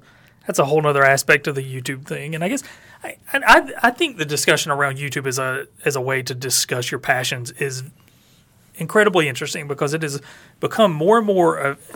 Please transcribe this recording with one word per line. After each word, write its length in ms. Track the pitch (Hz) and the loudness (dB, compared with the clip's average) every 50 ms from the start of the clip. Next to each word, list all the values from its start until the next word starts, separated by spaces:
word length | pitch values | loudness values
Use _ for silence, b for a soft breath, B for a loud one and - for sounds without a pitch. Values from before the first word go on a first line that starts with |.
| b b b b b b b b _ | b b b b b b b b _
that's 140 | - 185 - | -4 0 0
a 60 | 151 | 2
whole 180 | 135 151 160 151 | 2 2 2 2
nother 220 | 147 143 143 139 | 2 4 6 6
aspect 420 | 135 139 139 - - 156 147 147 | 6 6 4 4 2 2 2 2
of 80 | 160 143 | -2 -4
the 80 | 135 135 | -4 -6
YouTube 420 | 135 131 131 123 - 139 131 143 | -6 -10 -8 -6 -6 -8 -8 -8
thing. 300 | - 160 143 139 147 160 | -10 -10 -10 -8 -8 -6
And 80 | 156 175 | -4 -4
I 60 | 190 | -2
guess 160 | 262 269 B B B B B B B B - | -4 -4 B B B B B B B B -14
I, 120 | - - - _ - - | -14 -14 -14 _ -6 -6
I, 80 | 277 262 | 0 6
I, 260 | - - 330 330 269 - - - | 8 6 6 6 2 -6 0 0
I 60 | 240 247 | 0 2
think 240 | - 349 311 240 185 | 0 -4 -4 -2 -6
the 60 | 156 | -6
discussion 480 | 143 147 139 - - 160 151 - 160 143 | -4 -2 -2 2 2 2 2 2 -2 0
around 240 | 139 143 139 135 135 | 0 0 -2 -2 -4
YouTube 300 | 143 143 127 151 131 135 | -8 -6 -6 -4 -4 -4
as 100 | 123 135 | -4 -2
a, 300 | 131 131 131 135 - - _ - - | -4 -4 -4 -6 -8 -12 _ -4 -2
as 100 | 156 139 | -2 -2
a 60 | 139 | 0
way 240 | 127 131 135 131 127 | -2 -2 -2 -2 -2
to 100 | 127 131 | -4 -8
discuss 560 | 123 127 127 - - - - 135 123 123 - | -8 -4 -2 -2 -2 -2 -2 -4 -4 -4 -4
your 80 | - 127 | -6 -6
passions 540 | - - 135 127 123 - 143 127 123 135 - | -2 0 0 0 0 -4 -6 -6 -8 -12 -8
is 320 | - 147 135 131 127 131 143 - _ _ b b b b b b b b _ _ _ _ _ _ | -6 -6 -6 -6 -8 -12 -14 -18 _ _ b b b b b b b b _ _ _ _ _ _
incredibly 520 | - 170 156 - 214 208 214 180 180 156 143 | -10 -10 0 2 4 4 4 4 2 0 0
interesting 400 | 127 127 156 143 - 175 151 143 | -2 -4 -6 -8 -8 -8 -6 -8
because 240 | 143 135 156 143 147 | -4 -4 -2 -2 -2
it 80 | 160 160 | -2 -4
has 160 | 147 139 143 B B B B B B B B | -4 -6 -8 B B B B B B B B
become 320 | - - - - 226 196 165 | -6 -4 2 2 2 2 2
more 260 | 151 156 185 220 233 | 2 2 4 4 4
and 80 | 220 | 4
more 320 | 208 196 185 175 165 160 156 | 2 2 4 4 2 2 0
of 200 | 143 139 139 - - - - | -2 -4 -4 -6 -12 -20 -12